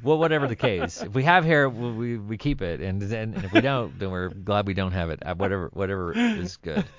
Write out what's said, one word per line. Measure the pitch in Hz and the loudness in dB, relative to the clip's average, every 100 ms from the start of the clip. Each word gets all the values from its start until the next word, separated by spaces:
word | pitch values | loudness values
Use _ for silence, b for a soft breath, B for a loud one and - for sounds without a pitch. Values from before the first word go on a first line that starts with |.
well, | 120 156 | 0 2
whatever | 160 156 139 | 4 2 0
the | 110 | 0
case, | - 95 - - | 0 0 -2 -6
if | - | -4
we | 110 | 0
have | 139 180 | 4 6
hair, | 160 156 139 | 6 6 4
we, | 113 120 | 2 -4
we, | 113 120 117 | -4 -4 -4
we | 104 110 | -6 -4
keep | 143 143 | -2 -2
it, | 90 82 | -2 -4
and, | 90 95 | -2 -2
and, | 101 113 110 143 | -2 -4 -4 -6
and | |
if | 95 | 2
we | - | 4
don't, | 135 135 107 80 | 4 2 -2 -4
then | 95 | -4
we're | 92 90 | -2 -4
glad | 98 98 104 101 | -4 0 2 2
we | |
don't | 95 95 | 0 0
have | 92 85 | 0 -2
it. | 76 | -4
Uh, | 71 87 | -6 -2
whatever, | 98 98 85 | 0 0 -4
whatever | - 95 98 87 | -4 -2 -2 -2
is | 208 240 214 90 - | 0 0 0 -6 -8
good. | - - 175 | -6 -4 -4